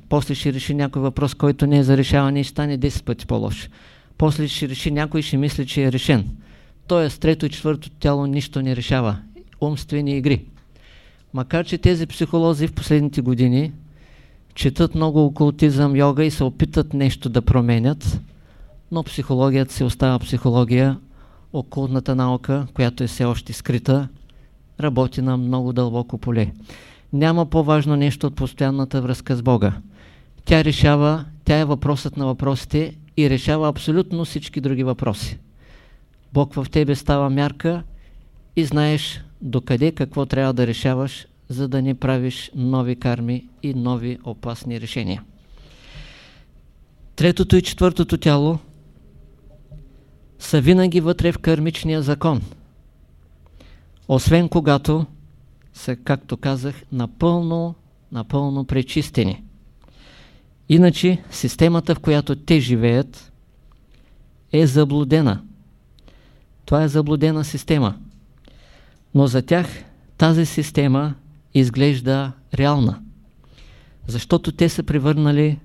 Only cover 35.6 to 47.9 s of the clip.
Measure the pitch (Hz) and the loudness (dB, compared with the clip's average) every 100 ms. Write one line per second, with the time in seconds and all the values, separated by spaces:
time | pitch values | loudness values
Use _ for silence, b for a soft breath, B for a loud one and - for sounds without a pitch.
35.6 | b b b b b b _ 143 143 - | b b b b b b _ -2 -2 -4
36.6 | 131 160 143 135 - 143 139 135 143 143 | -2 0 0 0 0 0 2 0 -2 -2
37.6 | 165 175 - b b b b - - - | -4 -4 -8 b b b b -20 -6 -2
38.6 | 151 151 151 151 - - - - 143 123 | 0 2 2 0 -4 -12 -18 -14 -6 -4
39.6 | 123 123 156 160 135 147 139 135 135 123 | -2 0 0 0 -4 -4 -2 0 0 0
40.6 | 120 113 135 131 135 - - _ _ 123 | -2 0 -2 -2 -4 -8 -20 _ _ -6
41.6 | 139 135 131 135 135 131 127 - - 139 | -4 -2 -2 -2 -2 -2 -2 -6 -12 -4
42.6 | 127 131 123 123 127 117 117 123 - - | -2 0 -2 -2 -4 -2 -4 -6 -8 -10
43.6 | 147 131 123 123 120 123 - 110 120 117 | -6 -4 -2 -2 -4 -8 -12 -10 -10 -10
44.6 | 131 117 113 - 101 104 - - B B | -10 -10 -8 -6 -6 -8 -10 -20 B B
45.6 | B B B B B B B B B - | B B B B B B B B B -20
46.6 | - _ _ _ - - 175 175 - 185 | -20 _ _ _ -20 0 2 2 4 4
47.6 | 175 - 185 | 4 2 2